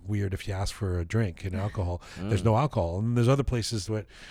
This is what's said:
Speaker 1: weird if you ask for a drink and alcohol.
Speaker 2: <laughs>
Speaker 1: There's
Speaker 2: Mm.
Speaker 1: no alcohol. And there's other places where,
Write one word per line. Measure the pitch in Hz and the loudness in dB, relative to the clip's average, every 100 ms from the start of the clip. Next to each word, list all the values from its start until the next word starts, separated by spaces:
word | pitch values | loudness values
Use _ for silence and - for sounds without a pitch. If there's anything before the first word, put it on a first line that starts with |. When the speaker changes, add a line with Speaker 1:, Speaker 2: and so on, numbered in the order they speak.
| 90 | -4
Speaker 1:
weird | 104 98 95 | -2 -2 -4
if | - | -4
you | |
ask | 95 98 - | -2 -2 -2
for | 98 90 | -2 -2
a | 85 | 0
drink | 110 107 80 | 0 0 -2
and | 95 92 | -4 -2
alcohol. | 101 - 87 87 - | -2 -2 -2 -4 -8
Speaker 2:
<laughs> | - | -8
Speaker 1:
There's | 95 104 | 0 2
Speaker 2:
Mm. | 110 | 4
Speaker 1:
no | 110 | 4
alcohol. | 143 - 85 87 | 4 0 0 0
And | 110 120 | 2 4
there's | 117 | 4
other | 139 | 4
places | 131 123 104 113 98 | 2 0 -2 -4 -2
where, | 107 98 - - | -4 -6 -16 -20